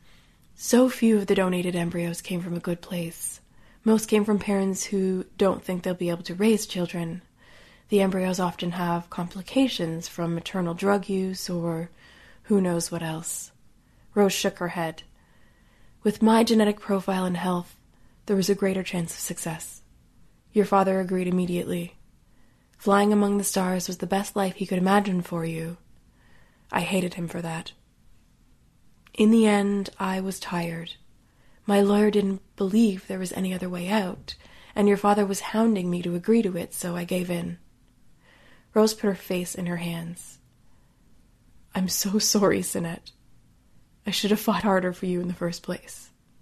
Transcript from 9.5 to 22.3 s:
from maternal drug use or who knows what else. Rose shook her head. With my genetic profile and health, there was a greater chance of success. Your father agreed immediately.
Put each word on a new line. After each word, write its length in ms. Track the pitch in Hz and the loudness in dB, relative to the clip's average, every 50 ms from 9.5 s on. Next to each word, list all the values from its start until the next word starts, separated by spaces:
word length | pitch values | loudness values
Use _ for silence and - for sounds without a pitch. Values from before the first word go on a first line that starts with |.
| - 269 269 247 - - 175 160 160 165 165 - | 2 2 2 2 2 -2 -4 -4 -4 -6 -8 -8
from 260 | - 175 170 170 170 | -6 -4 -4 -2 -2
maternal 400 | 170 - - - 190 175 170 170 | -4 -6 -6 -4 -4 -4 -4 -4
drug 340 | 170 190 202 202 196 196 - | 0 2 2 2 2 0 -2
use 400 | 190 190 190 190 185 - - - | -2 -2 -2 -4 -4 -6 -6 -6
or 400 | 175 170 170 170 165 165 170 - - - - - - - - - - - - | -4 -4 -4 -4 -4 -4 -6 -10 -14 -20 -20 -20 -20 -20 -20 -20 -20 -10 -2
who 160 | - 214 196 | 2 2 2
knows 300 | 185 180 170 170 165 - | 2 2 0 -2 -2 -4
what 120 | 175 165 | -6 -6
else. 500 | 165 160 160 160 165 - - - - - _ _ - - _ _ _ _ _ _ _ - - | -6 -6 -6 -6 -8 -8 -8 -10 -12 -14 _ _ -20 -20 _ _ _ _ _ _ _ -4 2
Rose 180 | 208 202 190 | 4 4 4
shook 260 | 190 - - 190 - - | 4 0 -2 -2 -2 -4
her 100 | 175 175 | -6 -6
head. 340 | - 180 165 160 160 - - - _ _ _ _ _ _ - - _ _ _ _ _ _ - - - _ | -4 -4 -4 -4 -6 -10 -16 -20 _ _ _ _ _ _ -20 -20 _ _ _ _ _ _ -20 -20 -10 _
With 200 | - 208 208 - | -2 -2 0 4
my 220 | 220 220 226 226 233 | 4 6 6 6 6
genetic 360 | 233 233 220 208 208 208 - | 6 4 4 4 4 2 0
profile 440 | - - 196 190 180 196 190 185 185 | -2 -2 -2 -2 0 -2 -2 0 0
and 120 | 180 180 | -2 -2
health, 400 | 170 185 185 180 175 175 - - _ _ _ _ _ - - _ _ _ | -2 -2 -2 -2 -2 -4 -8 -14 _ _ _ _ _ -20 -20 _ _ _
there 100 | - 202 | 0 0
was 120 | 190 180 - | 2 2 2
a 60 | 202 | 0
greater 280 | 196 202 190 190 190 | 0 0 -2 -2 -2
chance 300 | 180 - 190 175 170 165 | -4 -4 -4 -6 -6 -6
of 60 | - - | -8 -8
success. 640 | - - 170 - - 175 160 160 - - - - - _ _ _ _ _ _ - - - _ _ _ _ | -8 -8 -8 -8 -8 -8 -8 -10 -12 -16 -18 -20 -20 _ _ _ _ _ _ -20 -20 -20 _ _ _ _
Your 120 | - 208 196 | 0 2 2
father 340 | 202 202 196 190 190 190 190 | 4 4 4 4 4 2 0
agreed 280 | 185 180 190 185 180 180 | 0 -2 -2 -2 0 0
immediately. 680 | 180 180 180 180 175 175 - - 180 175 170 175 - - - _ _ _ _ _ | 0 0 0 0 -2 -4 -4 -4 -6 -6 -6 -10 -14 -18 -20 _ _ _ _ _